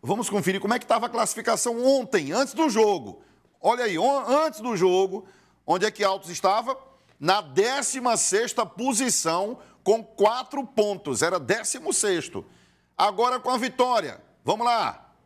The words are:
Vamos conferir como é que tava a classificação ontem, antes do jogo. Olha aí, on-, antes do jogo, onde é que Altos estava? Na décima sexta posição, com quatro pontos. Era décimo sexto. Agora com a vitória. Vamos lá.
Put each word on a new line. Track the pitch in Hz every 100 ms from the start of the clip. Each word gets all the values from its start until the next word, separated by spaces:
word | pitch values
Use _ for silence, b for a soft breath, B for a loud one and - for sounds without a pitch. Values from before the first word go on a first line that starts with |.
Vamos | 117 202 247
conferir | 202 170 196
como | 208
é | 233
que | -
tava | 233
a | 240
classificação | 240 214 - 220 226 247 233
ontem, | 254 277 - 262 139
antes | 190 277
do | - 320
jogo. | 214 220 185 113 90 b b b _
Olha | 185 240
aí, | 240 165
on-, | 226 277 226
antes | 277 311 -
do | 226 214
jogo, | 185 180 190 196 196 b b b -
onde | 175
é | 214
que | 214
Altos | 196 196 156
estava? | 175 190 208 233 262 - b b b
Na | 151 196
décima | 160 135 214 277 254 262 247 226
sexta | - 196 233 -
posição, | 220 - 247 220 254 - 165 165 202 262 B B
com | - 226
quatro | 220 - 202 240 254 285 262
pontos. | - 208 196 - 120
Era | 160 180
décimo | 127 202 - 262 -
sexto. | - 214 180 - 98 - b b b b
Agora | - 208 196 240 254
com | 247
a | 254
vitória. | 240 247 247 240 156 98 - _
Vamos | - 214 240
lá. | 233 165 - - _